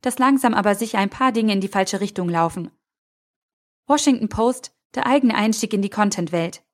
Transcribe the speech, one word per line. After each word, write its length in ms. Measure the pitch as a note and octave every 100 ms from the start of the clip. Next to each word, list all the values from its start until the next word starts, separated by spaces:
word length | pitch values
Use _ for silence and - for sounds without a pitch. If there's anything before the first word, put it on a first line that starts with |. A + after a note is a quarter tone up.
dass 180 | B3+ A#3+
langsam 360 | C4 C#4 B3
aber 200 | A3+ G3+
sicher 240 | G3+ A3 G#3
ein 120 | G3
paar 220 | - C4
Dinge 200 | A3+ A3
in 80 | G3
die 80 | F#3+
falsche 320 | G3 F#3+ G3
Richtung 300 | G3+ G3 F3+
laufen. 400 | E3+ E3 F#3 E3 _ _ _ _ _ _ _ _ _ _ _ _
Washington 440 | D4 D4 B3 G#3+
Post, 440 | - A3+ B3 - _ _
der 100 | - -
eigene 280 | C#4 C4
Einstieg 400 | G#3+ G#3+ G#3+ G#3+
in 80 | G#3
die 80 | G3+
Content-Welt. 720 | G#3+ G#3 G3 E3+ E3+ E3 - _